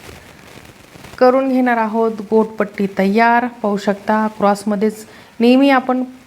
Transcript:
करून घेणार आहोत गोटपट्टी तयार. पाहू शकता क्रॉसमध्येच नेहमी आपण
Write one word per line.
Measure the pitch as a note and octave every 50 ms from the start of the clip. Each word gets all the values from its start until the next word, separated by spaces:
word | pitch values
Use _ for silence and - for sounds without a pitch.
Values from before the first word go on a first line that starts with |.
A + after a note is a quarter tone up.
| - - - - - - - - - - - - - - - - - - - - - - - -
करून | B3+ B3+ B3+ C4+ C4+ C4+
घेणार | C4 B3+ B3+ B3 A#3+ A#3
आहोत | A3 A3 G#3 A3+ A3+ A3+ A3+ A3 G#3 G3
गोटपट्टी | A3 A3 A3 A3 A3 - G#3 G3+ - - G3+ F#3+ G3 -
तयार. | F#3+ G3 G3 A3 A#3 A#3 A#3 A#3+ A#3+ A#3+
पाहू | A#3+ - - G#3 G3 G3
शकता | G3 - G3 G3 - - G#3+ G#3+ G#3+ G#3+ G#3+ -
क्रॉसमध्येच | G3+ G3+ G3+ G3+ G3+ G#3+ G#3 G3 G#3 G#3+ G#3+ - - - - - - - - -
नेहमी | A3+ A#3+ B3 C4 C#4 C#4
आपण | C4+ C4 B3+ B3+ B3+ B3+ B3+ B3+ - - -